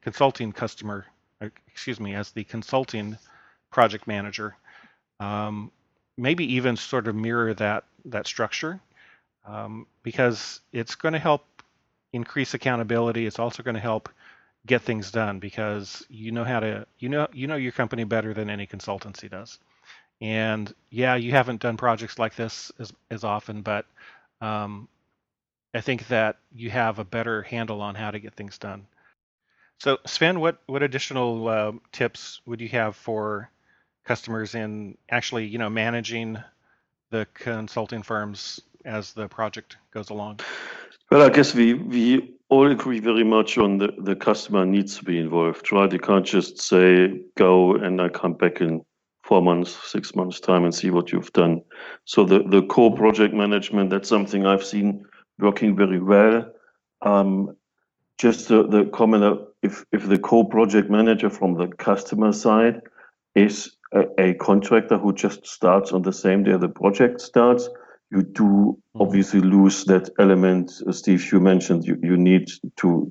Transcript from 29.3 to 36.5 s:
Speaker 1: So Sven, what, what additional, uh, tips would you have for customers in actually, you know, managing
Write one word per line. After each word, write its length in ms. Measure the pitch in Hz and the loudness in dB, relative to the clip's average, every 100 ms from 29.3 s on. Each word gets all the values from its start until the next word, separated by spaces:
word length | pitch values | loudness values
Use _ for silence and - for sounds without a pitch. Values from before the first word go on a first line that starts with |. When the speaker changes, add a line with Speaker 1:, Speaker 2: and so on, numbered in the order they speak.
| _ _ _ _ _ | _ _ _ _ _
Speaker 1:
So 180 | 139 135 - | -4 -4 -4
Sven, 340 | - 165 185 | -2 0 0
what, 200 | 165 - - | -4 -6 -8
what 160 | 139 | -6
additional, 640 | 143 131 - 131 123 113 113 | -4 -4 -8 -6 -4 -4 -4
uh, 240 | 110 107 113 _ | -4 -4 -8 _
tips 500 | - 120 - - - - | -6 -6 -6 -20 -20 -16
would 160 | 117 | -14
you 80 | 113 | -8
have 260 | 120 110 98 | -6 -6 -8
for 540 | - 107 107 101 110 _ _ _ _ _ - | -8 -8 -6 -8 -12 _ _ _ _ _ -8
customers 480 | 120 - 110 107 | -8 -8 -10 -8
in 420 | 113 107 107 101 - - | -10 -10 -10 -14 -16 -6
actually, 380 | 120 - 120 110 | -6 -4 -8 -8
you 100 | 117 | -8
know, 120 | 107 | -6
managing 640 | 110 110 117 110 113 113 113 - | -4 -4 -4 -8 -10 -10 -12 -16